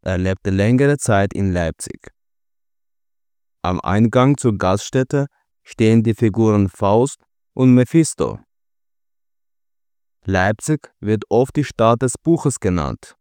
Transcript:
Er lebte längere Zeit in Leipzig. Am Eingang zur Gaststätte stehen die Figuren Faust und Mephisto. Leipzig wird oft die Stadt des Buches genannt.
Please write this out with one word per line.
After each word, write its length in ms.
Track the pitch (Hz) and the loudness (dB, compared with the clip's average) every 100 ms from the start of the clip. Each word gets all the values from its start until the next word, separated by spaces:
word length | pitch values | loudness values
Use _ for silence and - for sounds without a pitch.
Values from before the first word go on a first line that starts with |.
Er 160 | - 90 | -6 -4
lebte 340 | 92 95 101 | -4 -4 -4
längere 460 | 95 104 127 139 147 | -2 0 2 2 0
Zeit 360 | - 101 98 | 0 0 0
in 180 | - 98 | -2 -2
Leipzig. 600 | 90 82 - - - - _ _ _ _ _ _ _ _ _ _ _ _ _ _ _ | -2 -4 -8 -16 -16 -20 _ _ _ _ _ _ _ _ _ _ _ _ _ _ _
Am 200 | 87 92 | -6 -4
Eingang 560 | - 101 113 127 131 143 | -2 0 2 2 2 2
zur 200 | 123 101 | -2 0
Gaststätte 680 | 92 98 - 131 131 143 139 _ _ _ | -2 -2 -2 -4 -2 -2 -4 _ _ _
stehen 400 | - - 110 113 | -20 0 4 4
die 100 | 113 | 2
Figuren 560 | 107 110 98 110 107 98 | 0 0 2 2 2 0
Faust 500 | - 101 107 139 - _ _ _ | -2 0 2 0 -6 _ _ _
und 200 | - 127 | 0 4
Mephisto. 680 | 123 123 165 156 - 62 52 _ _ _ _ _ _ _ _ _ _ _ _ _ _ _ _ _ _ | 4 4 2 0 -2 -6 -6 _ _ _ _ _ _ _ _ _ _ _ _ _ _ _ _ _ _
Leipzig 680 | - 92 95 113 - 156 - _ | -4 0 0 -2 -4 -6 -6 _
wird 240 | 101 107 - | -2 -2 0
oft 260 | 113 135 - | 0 0 -2
die 80 | |
Stadt 380 | 143 - 113 117 | -6 0 0 2
des 160 | 127 - | -2 -4
Buches 420 | - 170 143 - | -2 0 0 -2
genannt. 560 | 101 90 69 - - _ | -2 -2 -4 -8 -16 _